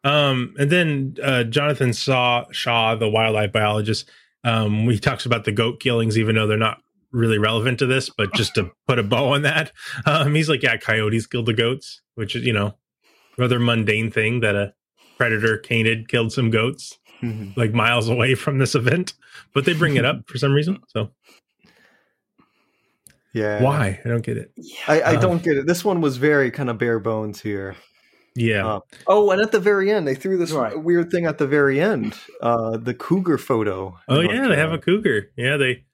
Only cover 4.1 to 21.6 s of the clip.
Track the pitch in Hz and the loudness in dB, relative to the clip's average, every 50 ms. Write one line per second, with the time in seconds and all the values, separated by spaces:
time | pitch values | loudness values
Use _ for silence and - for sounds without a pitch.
4.1 | - - _ _ _ _ - 123 113 113 107 104 104 107 110 123 117 101 - 143 | -20 -20 _ _ _ _ -2 -2 0 0 0 0 0 0 2 2 0 2 0 -2
5.1 | 127 - - 120 117 113 104 117 104 107 113 120 - - - 127 120 117 113 110 | -4 -2 -2 -2 -2 0 0 -2 -2 0 -2 -2 -4 -4 -2 -2 0 0 0 2
6.1 | 107 117 110 110 110 110 110 107 107 107 110 110 - - _ _ _ _ _ _ | 2 2 2 2 2 2 2 0 0 0 0 0 -2 -6 _ _ _ _ _ _
7.1 | - 120 117 113 110 104 104 107 113 113 107 131 123 117 139 127 131 131 127 - | -2 0 2 2 2 2 2 0 0 0 0 0 0 0 0 0 0 -2 -2 -4
8.1 | - - 107 98 - 117 110 - - 113 92 85 - _ _ - 127 120 107 101 | -4 -4 -4 -2 0 -2 -2 0 0 -2 -4 -4 -8 _ _ -2 0 0 0 0
9.1 | 120 117 139 127 139 143 147 143 135 156 156 - _ - - - - 131 - 156 | 0 0 2 2 0 0 0 0 0 0 -2 -4 _ -18 -16 -14 -12 -4 -2 0
10.1 | 147 160 143 143 147 156 156 151 156 127 - 127 117 107 - - 110 110 107 107 | 2 2 2 2 2 2 2 0 0 0 2 0 0 0 -2 -2 0 0 0 0
11.1 | 110 113 110 _ - 120 117 117 113 113 113 117 131 - - - - - _ _ | 0 -2 -2 _ -6 -2 -2 0 0 0 0 -2 -2 -6 -10 -18 -20 -20 _ _
12.1 | _ 117 110 95 - 120 120 123 110 101 101 104 - _ _ _ _ _ _ _ | _ -10 -8 -8 -6 -4 -2 -2 0 0 -2 -2 -6 _ _ _ _ _ _ _
13.1 | _ _ _ _ _ - 123 120 123 120 120 120 117 113 110 104 104 110 110 110 | _ _ _ _ _ -2 0 2 2 2 2 2 2 2 2 0 0 0 -2 -2
14.1 | - 113 107 110 117 123 113 107 101 101 101 101 _ _ _ _ _ _ _ _ | -2 0 0 0 0 0 0 0 0 0 -2 -4 _ _ _ _ _ _ _ _
15.1 | _ _ 123 117 110 107 110 113 107 - - - 117 113 110 113 113 113 113 - | _ _ 0 0 0 0 0 0 0 -2 -4 -2 0 0 2 2 0 -2 -4 -2
16.1 | - 120 117 110 - - 123 113 113 110 110 127 151 - - - - _ _ _ | -2 0 0 0 -2 0 0 2 2 2 0 -2 -4 -8 -14 -20 -20 _ _ _
17.1 | - - - 117 110 107 104 98 98 127 117 107 107 117 107 117 120 120 110 117 | -14 -10 -8 -8 -8 -8 -12 -10 -2 -2 0 2 2 2 2 4 2 2 0 0
18.1 | 117 123 113 131 135 - - 156 139 135 135 - - 131 113 123 143 180 180 - | 0 0 2 0 0 0 -2 -2 0 0 0 0 0 0 2 2 0 0 -2 -6
19.1 | - _ _ - - - - _ _ 139 139 180 175 156 170 156 143 127 117 135 | -10 _ _ -20 -20 -20 -20 _ _ 0 0 0 0 2 0 2 2 2 2 0
20.1 | 156 - - - - 123 143 139 139 143 151 170 196 - _ _ _ 110 113 104 | -2 -4 -8 -12 -6 -2 0 2 2 2 2 0 -4 -6 _ _ _ -6 -6 -6
21.1 | _ _ _ _ - _ _ _ _ _ | _ _ _ _ -20 _ _ _ _ _